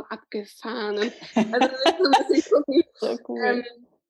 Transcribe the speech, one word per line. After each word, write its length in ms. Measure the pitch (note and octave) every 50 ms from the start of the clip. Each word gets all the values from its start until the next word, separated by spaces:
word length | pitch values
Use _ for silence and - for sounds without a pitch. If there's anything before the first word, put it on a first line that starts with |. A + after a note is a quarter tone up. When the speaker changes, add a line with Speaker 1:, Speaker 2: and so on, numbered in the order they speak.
| G#3 -
Speaker 1:
abgefahren 920 | A3 A3 _ _ - G#3+ G#3 - - - - A3+ A3+ A#3 - G#4 G#4 G#4
und, 160 | - A#3+ - - - - - A#3 A3 A3
also, 160 | A3+ B3 C4+ C4
da 80 | - - C5
muss 120 | D#4+ - -
man 180 | F#4 - F4+
wirklich 280 | - - - - D4+ - -
gucken, 340 | - D4 D4 - C4 E4+ -
Speaker 2:
<laughs> 100 | - _ _
So 180 | A3 A3 A#3 A#3+ - - A#3+ A#3 A#3+
Speaker 1:
ähm, 180 | B3 A#3+ B3 A#3+
Speaker 2:
cool. 40 | A#3+ A#3+ - - _ _ _ _